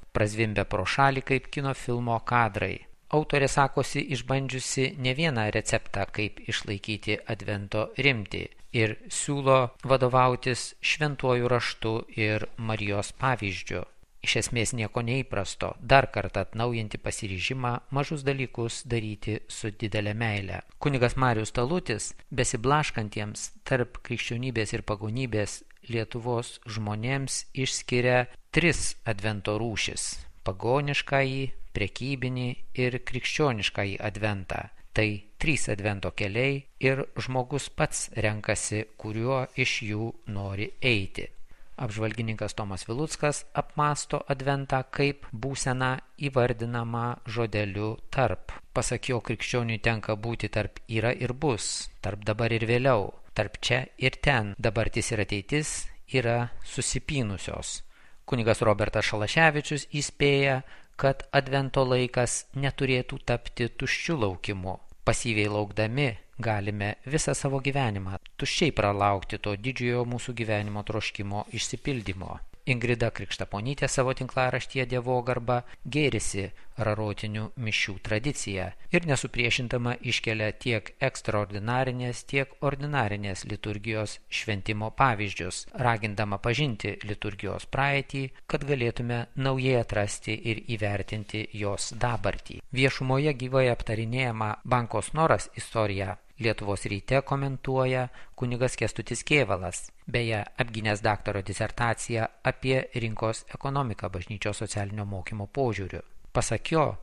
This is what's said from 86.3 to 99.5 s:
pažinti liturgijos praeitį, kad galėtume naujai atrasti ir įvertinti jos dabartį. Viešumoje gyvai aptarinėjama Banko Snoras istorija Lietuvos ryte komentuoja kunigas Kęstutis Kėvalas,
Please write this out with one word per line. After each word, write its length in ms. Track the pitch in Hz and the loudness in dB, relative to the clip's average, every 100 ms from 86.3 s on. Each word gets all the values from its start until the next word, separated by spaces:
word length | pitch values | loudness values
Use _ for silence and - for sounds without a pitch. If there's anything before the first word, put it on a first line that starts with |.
| 101 | 0
pažinti 580 | 120 117 151 104 104 95 | 0 2 0 -2 -4 -4
liturgijos 640 | 104 104 107 95 95 95 - | -6 -4 -6 -6 -6 -6 -4
praeitį, 640 | 131 139 139 - 139 131 - - | 0 2 2 -2 -4 -6 -8 -4
kad 180 | 147 | -2
galėtume 600 | 139 139 117 - 120 120 117 - | 0 2 2 0 -2 -2 -4 -2
naujai 440 | 135 135 131 123 | 0 2 4 4
atrasti 520 | 113 107 101 - - | 4 2 0 -2 -4
ir 320 | 110 117 107 - | -2 -2 -2 -2
įvertinti 800 | 110 104 101 92 107 101 110 107 | -2 0 0 -2 -6 -4 -6 -6
jos 400 | 107 101 98 - | -4 -2 -2 -4
dabartį. 680 | 110 123 120 - - - - - | 0 0 2 0 -2 -6 -12 -4
Viešumoje 640 | 123 135 - 131 135 151 | 4 4 4 2 4 2
gyvai 340 | 127 127 131 127 | 0 2 4 4
aptarinėjama 880 | 117 - 107 113 123 127 110 107 - | 4 0 -2 0 0 0 0 -2 -2
Banko 380 | - 123 117 107 | 2 2 2 -2
Snoras 480 | - 151 160 107 - - | 0 2 4 4 2 -10
istorija 600 | - 113 104 98 95 104 - - | -4 0 2 0 -4 -6 -12 -2
Lietuvos 460 | 113 107 101 98 107 | 0 0 0 -2 -2
ryte 320 | 98 - 135 | -4 2 2
komentuoja 840 | - 139 139 135 - 131 127 127 127 - - | 2 -2 -2 -4 -2 2 2 2 -2 -6 -12
kunigas 400 | - 123 120 123 | -4 -2 0 0
Kęstutis 480 | - 110 - - 120 - | 0 -2 -2 -4 -2 4
Kėvalas, 640 | 151 107 | 4 4